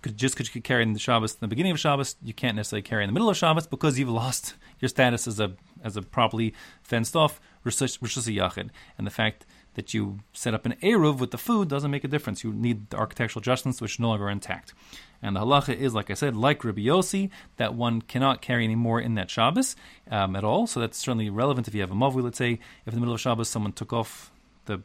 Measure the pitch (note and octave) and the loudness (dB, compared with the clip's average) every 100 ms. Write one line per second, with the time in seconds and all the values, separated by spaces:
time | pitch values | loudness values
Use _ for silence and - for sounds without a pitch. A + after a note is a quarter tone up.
0 | - G#2+ C3 - A#2 B2+ - B2+ A2+ G#2 | -8 -2 -2 0 -6 -8 0 2 2 0
1 | - A#2 A2 - A2 A2+ F#3 E3 D#3+ C#3 | 2 2 2 -4 -4 0 0 2 2 2
2 | C#3 - B2 G#2+ B2+ G#2+ G#2 G#2+ G2+ A2 | 0 -6 -12 -4 -2 -2 -4 -6 -2 -2
3 | G2+ B2+ A3+ F3+ E3+ D#3+ D#3+ C3+ D#3 C3 | 0 4 4 4 4 2 0 0 2 2
4 | C3+ A2+ B2 A#2+ - - - - B2+ - | 0 0 0 -4 -8 -16 -20 -6 -4 4
5 | B2+ A#2+ - G#2 G#2 F#2+ _ - A2+ G2+ | 4 4 -2 -2 -2 -2 _ -12 -8 -8
6 | F#2 - A2+ A2+ A2+ - - - - A#2+ | -6 2 2 2 -2 -2 -20 -20 -4 -2
7 | A2+ E3 D#3 - _ _ A#2+ - C3 - | 0 4 2 2 _ _ -6 0 -2 -2
8 | A#2 C3 A2+ G2+ F#2 G2 G2 - - - | -6 -4 -2 0 0 -2 -10 -12 -20 -8
9 | G2+ - A2 - - - _ - - A2+ | -8 -2 -2 -2 -20 -20 _ -12 -6 -2
10 | G2+ G2+ - - - A2 - - F3+ A3+ | -2 -6 -14 -8 -4 -2 -4 0 4 6
11 | D3+ C#3 B2+ A#2+ - A3+ F#3 C#3 C#3+ C#3+ | 4 4 -2 -6 -2 0 2 0 -2 -2
12 | C#3+ C#3+ - G2+ A2 G#2+ A#2+ A2 G#2 - | -2 -4 -4 -6 -6 -2 0 0 -4 -4
13 | G#2+ - A#2 - A2 B2+ C3 B2+ A2 - | -4 -2 -4 -2 -2 0 0 -4 -6 -2
14 | A#2 A2 G2+ G2+ - F2+ - - - - | 0 0 -2 -4 -6 -8 -10 -20 -20 -20
15 | - _ G2+ G2 G#2+ C#3+ C#3 B2+ C3+ A2 | -20 _ -4 -2 4 4 2 0 0 -2
16 | G2+ G2+ D3 A2+ B2+ D3 A#2 G#2 G#2+ F3 | -4 -2 -2 2 2 2 -2 0 4 4
17 | F#3 G3 G3 - - - A2+ A#2+ A#2+ A2+ | 4 0 -2 -6 -20 -4 -4 0 0 0
18 | A2 B2 C3+ B2+ - B2 A2 A2 A#2 A2+ | -2 0 2 2 0 0 2 2 2 2
19 | A#2 A2 F#2 - A#2 F#3 C4 - - - | 0 -2 -2 2 2 4 0 -4 -16 -20
20 | - A2 G2 F#2+ G#2+ D3 A3+ - A2+ - | -4 0 0 0 2 2 2 0 -2 -4
21 | - A#2 G#2+ G2+ C3+ B2+ A2+ G#2 F#2+ F#2+ | -2 -2 -2 0 2 2 -2 -2 -2 2
22 | C3+ C3 B2 A#2+ B2 A#2 - - - A2+ | 2 2 -2 0 0 0 -4 -16 -6 -2
23 | A#2+ A#2 C3 A#2 A2+ A2+ G#2 - G#2+ A#2 | 0 0 0 0 0 -2 -4 -4 -4 -2
24 | A2 - - _ _ _ - G2+ | -2 -6 -20 _ _ _ -8 -8